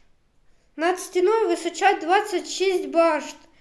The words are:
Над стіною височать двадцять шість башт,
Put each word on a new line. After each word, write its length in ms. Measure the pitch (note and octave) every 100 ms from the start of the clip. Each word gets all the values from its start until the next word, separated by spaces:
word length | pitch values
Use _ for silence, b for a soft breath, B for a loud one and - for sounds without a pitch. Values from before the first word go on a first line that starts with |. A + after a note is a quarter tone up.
| b _ _ _ _ _ _
Над 240 | D4 E4+ F#4
стіною 480 | - F#4 F#4 A4+ F4+
височать 520 | E4+ E4+ - F#4+ E4+
двадцять 480 | D#4 G4+ G#4+ F4+ -
шість 400 | - F#4+ F4+ C#4+
башт, 480 | D#4+ E4 D4 - - - b